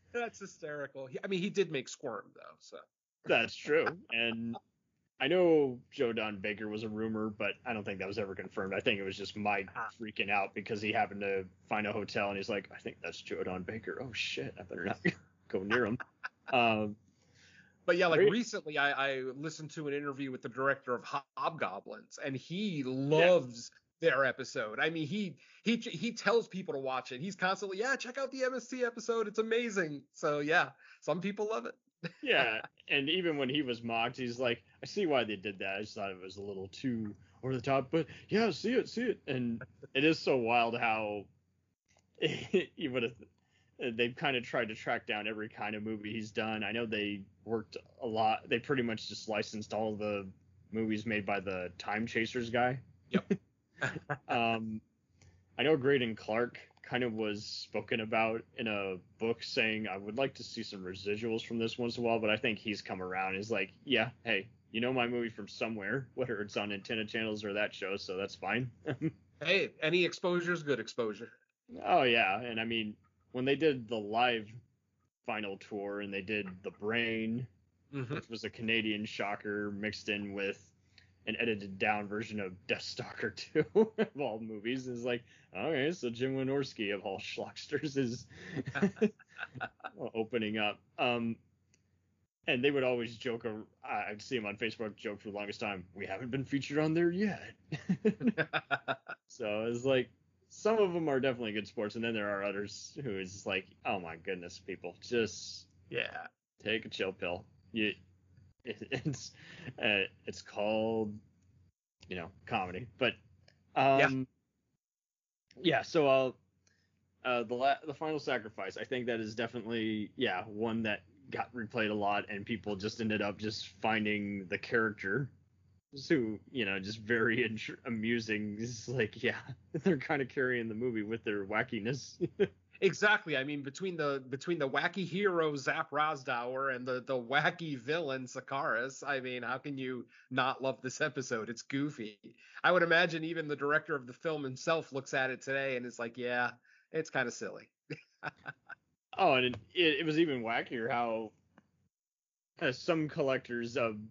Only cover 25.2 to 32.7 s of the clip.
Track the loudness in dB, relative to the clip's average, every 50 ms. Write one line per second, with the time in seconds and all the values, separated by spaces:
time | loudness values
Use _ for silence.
25.2 | -4 -4 -6 -10 -18 -20 -20 -2 0 2 2 2 0 -4 -6 -4 -4 -4 -4 0
26.2 | 2 4 4 4 4 0 -4 -8 -6 -4 -4 -2 -2 -2 -2 -2 -4 -6 -8 -6
27.2 | -6 -8 -4 0 0 0 2 0 -2 -4 -4 -2 0 0 0 -2 -4 -6 -6 -4
28.2 | -4 -4 -2 -2 -2 0 -2 -2 -6 -6 -4 -2 -2 -2 -2 -2 -2 0 0 0
29.2 | 0 0 0 0 0 2 2 2 2 2 0 0 0 0 -2 -8 -12 _ _ -2
30.2 | 0 2 2 2 4 4 6 6 4 4 -2 _ -20 -20 -20 -6 -2 -2 0 0
31.2 | 0 -2 -2 -2 -2 -2 -2 -2 -4 -6 -10 _ _ _ _ _ -10 -10 -10 _
32.2 | 2 4 6 6 6 4 2 0 -4 -8